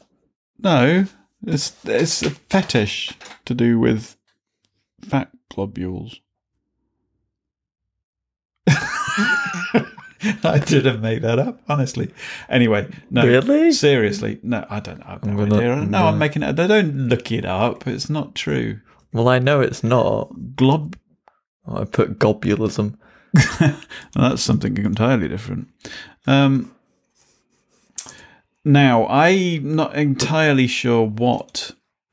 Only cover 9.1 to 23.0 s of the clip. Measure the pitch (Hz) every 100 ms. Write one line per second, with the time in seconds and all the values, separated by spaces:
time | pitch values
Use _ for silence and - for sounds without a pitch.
9.1 | - 240 269 269 185 - - - - -
10.1 | - 214 208 165 147 - 139 131 107 110
11.1 | 113 113 117 131 - - 147 127 117 -
12.1 | - - - - 123 120 104 95 - -
13.1 | 120 120 123 233 294 330 294 151 135 104
14.1 | 101 110 104 - 113 - 104 92 90 -
15.1 | 95 107 101 104 107 120 135 202 202 165
16.1 | 156 151 151 - 143 180 214 170 139 123
17.1 | 117 - 113 90 92 117 - - 104 -
18.1 | 151 - - - 131 117 104 - _ _
19.1 | 113 117 127 127 147 127 - 110 123 107
20.1 | 107 - - 123 131 131 156 151 - _
21.1 | _ _ _ _ _ - - 104 - 110
22.1 | 98 107 104 - 104 107 - 104 -